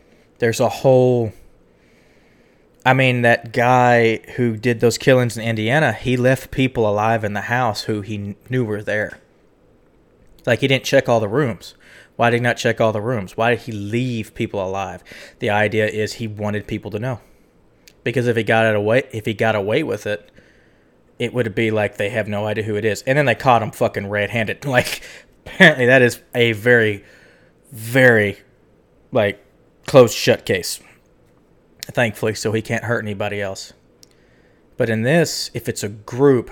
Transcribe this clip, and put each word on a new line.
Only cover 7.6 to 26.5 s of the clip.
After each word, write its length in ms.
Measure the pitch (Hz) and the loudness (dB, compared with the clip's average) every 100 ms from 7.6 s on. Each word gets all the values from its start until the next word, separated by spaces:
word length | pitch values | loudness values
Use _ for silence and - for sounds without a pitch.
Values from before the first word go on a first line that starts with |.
| 120 104 | 0 -2
who 180 | - 107 | -6 -6
he 160 | 101 104 | -6 -8
kn-, 200 | 101 98 - | -8 -12 -6
knew 160 | 127 | -4
were 180 | 110 104 | -2 -4
there. 380 | 107 107 101 - _ _ _ _ _ _ _ _ _ _ _ - - | -4 -4 -4 -8 _ _ _ _ _ _ _ _ _ _ _ -10 -4
Like, 140 | 117 | 0
he 60 | 131 | 0
didn't 180 | 131 | 0
check 260 | - 135 127 | 2 0 2
all 100 | 113 | 0
the 80 | 104 | 0
rooms. 460 | 123 143 - - - - - - - | -2 -2 -6 -14 -20 -20 -20 -18 -2
Why 140 | 117 | 0
did 80 | 120 | 2
he 40 | |
not 140 | 120 117 | 0 -2
check 240 | 120 113 | -2 0
all 120 | 113 | 0
the 100 | 107 | 0
rooms? 340 | 113 120 90 - | -4 -6 -6 -2
Why 140 | 117 | -2
did 100 | 113 | -2
he 120 | - | -4
leave 600 | 107 101 117 127 117 104 | -10 -6 -4 -4 -6 -8
people 300 | - 110 101 | -8 -6 -4
alive? 400 | 92 98 92 87 - - - - | -6 -6 -8 -12 -18 -20 -20 -6
The 100 | 117 | -2
idea 360 | 104 107 107 107 | 0 0 0 0
is 280 | 107 104 | -2 -6
he 120 | - 113 | -6 -10
wanted 400 | 104 104 104 - | -6 -6 -6 -6
people 240 | 107 104 | -10 -8
to 80 | 107 | -8
know. 220 | 127 113 - _ _ _ _ _ - _ | -8 -8 -12 _ _ _ _ _ -20 _
Because 240 | 127 123 120 | -4 0 0
if 100 | 117 | 0
he 60 | |
got 220 | 110 113 | 2 2
it 100 | 113 | 4
away, 300 | 104 104 127 - | 2 2 0 0
if 140 | 110 113 | -6 -8
he 80 | |
got 200 | 107 110 | -2 0
away 280 | 107 98 127 | 0 0 -2
with 240 | 139 104 107 | -2 -6 -6
it, 240 | 104 - _ _ _ _ _ _ _ _ - | -8 -10 _ _ _ _ _ _ _ _ -8
it 160 | 120 | -4
would 220 | 123 113 | -2 -4
be 160 | 98 113 | -2 0
like 260 | 107 104 - | 0 -2 -4
they 140 | 101 | -4
have 160 | 117 101 | -4 -4
no 180 | 101 | -4
idea 200 | 107 104 | -4 -4
who 100 | 107 | -4
it 100 | 104 | -2
is. 180 | 107 101 | -2 -2
And 140 | - 139 | -2 0
then 80 | |
they 120 | 135 110 | 0 0
caught 260 | 135 117 | 2 2
him 80 | 107 | 0
fucking 380 | - 113 - 101 | -2 -2 -2 -4
red-handed. 560 | 104 101 117 107 - | -4 -2 -4 -4 -6
<laughs> 0 | |
Like, 360 | 120 123 - - - - - _ - | -2 0 0 -6 -14 -20 -20 _ -18
apparently 400 | - 175 139 120 | 4 4 6 6
that 160 | 131 | 6
is 180 | 120 - _ | 6 2 _
a 180 | 123 117 | 0 0